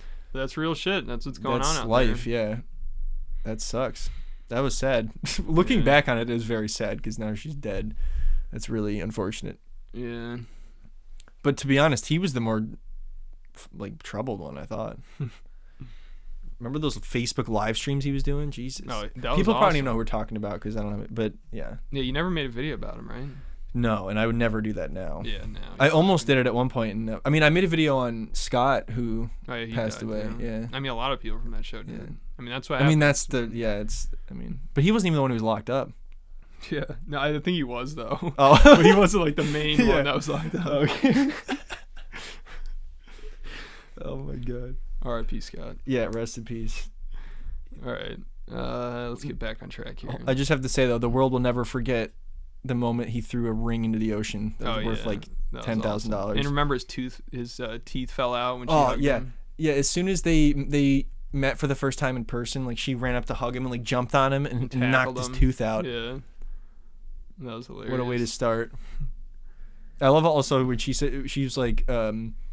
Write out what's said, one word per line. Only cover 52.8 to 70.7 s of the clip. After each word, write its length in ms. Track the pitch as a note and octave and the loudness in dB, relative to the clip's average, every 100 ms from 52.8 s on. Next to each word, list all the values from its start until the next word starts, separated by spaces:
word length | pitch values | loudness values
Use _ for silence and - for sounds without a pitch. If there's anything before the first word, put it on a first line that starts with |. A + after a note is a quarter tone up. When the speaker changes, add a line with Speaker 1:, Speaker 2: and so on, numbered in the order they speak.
| A#2+ A#2+ A#2 | 0 0 -2
Speaker 2:
he 120 | A2+ | -4
threw 260 | A2 B2 A#2 | -4 -2 0
a 40 | |
ring 320 | A2 A2+ A#2 A2+ | 0 0 0 0
into 140 | A2 | 0
the 140 | A2 | 0
ocean 420 | G#2+ G#3+ G#2 G#2+ - | 0 -2 -4 -4 -4
that 180 | - A2+ | -2 -2
was 60 | |
Speaker 1:
Oh, 40 | G#2+ | -2
Speaker 2:
worth, 120 | A2 | -2
Speaker 1:
yeah. 40 | G#2+ | -2
Speaker 2:
like, 180 | G#2 - - - | -4 -4 -2 -2
Speaker 1:
That 60 | B2 | -2
was 80 | - | -2
Speaker 2:
ten 160 | A2+ | 0
thousand 300 | A2 G#2 A2+ | 0 -2 -2
dollars. 140 | G#2 G2 | -2 0
Speaker 1:
awesome. 60 | G#2+ | 0
And 80 | C#3+ | 2
remember 260 | C#3+ C#3+ C3 | 2 2 0
his 100 | - | -4
tooth, 360 | - B2+ - - | -8 -8 -8 -10
his, 280 | B2+ A#2+ - | -8 -8 -8
uh, 200 | A#2+ A2+ - | -8 -8 -6
teeth 240 | B2+ B2+ | -6 -4
fell 220 | - B2 | -2 0
out 260 | B2 B2 B2+ | 0 -2 -2
when 80 | B2 | 2
she 60 | |
Speaker 2:
Oh, 120 | D#3 C3+ | 4 4
Speaker 1:
hugged 160 | C3 | 4
Speaker 2:
yeah. 160 | C#3+ B2 | 2 2
Speaker 1:
him? 160 | - - - - | -2 -10 -12 -2
Speaker 2:
Yeah, 160 | D#3 | 2
as 160 | C#3+ - | 2 2
soon 180 | - F3+ | 2 2
as 140 | F#3 | 2
they, 300 | E3+ D#3+ D3 | 4 8 8
they 540 | C#3+ C#3 C#3+ C#3 C#3 C#3 - - | 6 2 4 4 4 2 -4 -4
met 260 | C#3 C3+ B2+ | 0 0 2
for 80 | C#3+ | 0
the 80 | C3+ | 0
first 240 | C#3 C3 | 0 0
time 160 | C3+ B2+ | 0 -2
in 100 | A2+ | -4
person, 400 | A#2+ A#2 C#3 B2+ | -4 -4 -4 -4
like, 120 | A#2 | -4
she 180 | - B2+ | -2 -2
ran 200 | B2 B2 | 0 0
up 100 | A#2+ | -2
to 80 | B2 | -2
hug 200 | B2 B2 | -4 -2
him 80 | |
and, 80 | B2+ | -4
like, 120 | A#2+ | -4
jumped 320 | A2 B2+ B2 C#3+ | -2 0 2 4
on 160 | C3+ | 4
him 120 | C#3 C#3+ | 4 0
and, 160 | B2 | -2
Speaker 1:
And 100 | B2+ | -2
Speaker 2:
and 180 | B2+ B2 | 0 4
knocked 20 | |
Speaker 1:
tackled 240 | C3 C3 B2+ | 4 2 -2
Speaker 2:
his 80 | B2+ | -2
Speaker 1:
him. 60 | C3 | 4
Speaker 2:
tooth 260 | C3 B2+ | 4 4
out. 240 | A2 A2 A#2 | 0 -2 -2
Speaker 1:
Yeah. 340 | A#2+ A#2 C3 - - - - - - - - - - - - | -4 -6 -8 -12 -10 -8 -8 -12 -18 -18 -14 -12 -12 -14 -12
That 140 | B2+ A2+ | -12 -10
was 120 | B2 | -12
hilarious. 240 | A#2 G#2 | -12 -6
Speaker 2:
What 80 | B2+ | -2
a 60 | B2 | 0
way 120 | A#2+ | 0
to 100 | A#2+ | -2
start. 440 | - A#2+ A2+ A#2 - - - - - - - - - - - - - | 0 0 0 -2 -8 -8 -4 -4 -4 -10 -14 -14 -12 -14 -14 -14 0
I 60 | C#3 | 4
love 160 | D3 D#3+ | 6 6
also 380 | D3+ B2+ C#3 | 4 2 2
when 120 | B2+ | 2